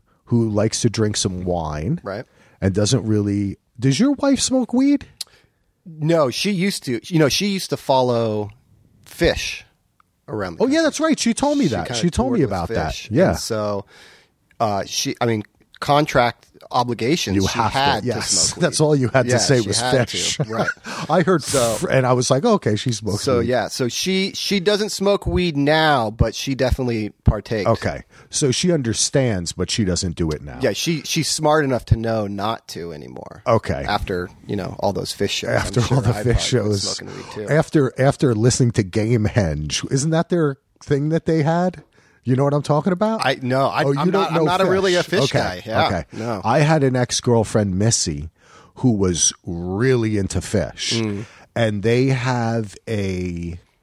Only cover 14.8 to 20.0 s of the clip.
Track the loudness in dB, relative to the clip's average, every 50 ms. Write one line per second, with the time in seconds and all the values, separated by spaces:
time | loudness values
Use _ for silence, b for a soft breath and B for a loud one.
14.8 | -4 -4 -6 -6 -4 -4 -4 0 0 0 0 0 -4 -8 _ _ _ _ -14 -6
15.8 | 0 2 4 4 4 4 4 4 2 2 0 -4 _ _ _ -20 -12 -2 0 0
16.8 | 0 0 -2 -2 0 0 0 0 0 0 0 0 0 0 0 0 0 0 2 2
17.8 | 2 2 2 0 0 -2 -2 -2 -2 -2 0 0 0 0 0 0 -2 0 2 2
18.8 | 2 4 4 2 2 2 2 2 2 2 2 2 2 4 2 2 2 2 0 -2
19.8 | 0 2 2 2